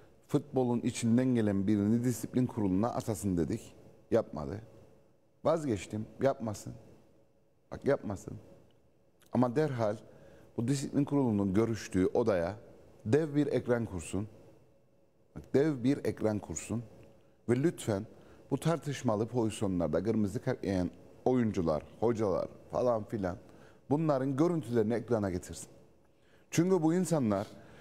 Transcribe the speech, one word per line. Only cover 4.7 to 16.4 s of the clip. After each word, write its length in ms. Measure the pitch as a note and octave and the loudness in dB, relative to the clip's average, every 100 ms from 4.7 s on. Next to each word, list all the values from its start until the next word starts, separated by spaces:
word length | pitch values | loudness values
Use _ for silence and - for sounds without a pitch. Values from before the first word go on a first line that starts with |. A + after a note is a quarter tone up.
| - - - _ _ _ _ | -20 -20 -20 _ _ _ _
Vazgeçtim. 600 | - E3 D3 G#2 - G#2+ A2 - | 0 0 0 -2 -2 -8 -8 0
Yapmasın. 520 | C3+ C3+ A2+ G2+ - - - - - _ _ _ _ _ - | 0 0 -4 -8 -10 -14 -18 -20 -20 _ _ _ _ _ -16
Bak 140 | C#3 - | -6 -2
yapmasın. 480 | C#3+ G2+ F#2+ - G#2+ - - - _ _ _ _ _ - | -2 -2 -8 -10 -14 -16 -20 -20 _ _ _ _ _ -4
Ama 220 | A#2 B2 A#2+ | 2 2 2
derhal 420 | D#3 B2 A2 A2 - - - - - - | 0 2 0 -2 -8 -20 -20 -20 -16 -6
bu 100 | A#2+ | -2
disiplin 380 | C#3 D3 B2 C#3+ | -2 -2 -2 0
kurulunun 480 | C#3+ B2+ G#2 G2+ | 2 2 2 2
görüştüğü 520 | F#2+ A#2 A2 - F#2 F#2+ | 4 2 0 -2 2 2
odaya 500 | - A2+ F#2 E2+ G#2+ - - - - A2 | 2 2 2 0 -6 -14 -20 -20 -12 0
dev 300 | C#3 D#3+ C#3+ | 2 2 0
bir 120 | C#3+ | 0
ekran 380 | B2+ A#2 A#2+ G#2+ | 0 0 0 0
kursun. 420 | F#2 D#2+ F#2 G#2+ - - - _ _ _ _ _ _ _ - | -6 -6 -6 -6 -10 -20 -20 _ _ _ _ _ _ _ -18
Bak, 80 | - | 0
dev 300 | C3 D#3 C3+ | 2 2 2
bir 220 | A#2 C#3+ A2+ | 0 0 -2
ekran 340 | G2 G#2+ | -2 -2
kursun. 440 | G#2+ | -2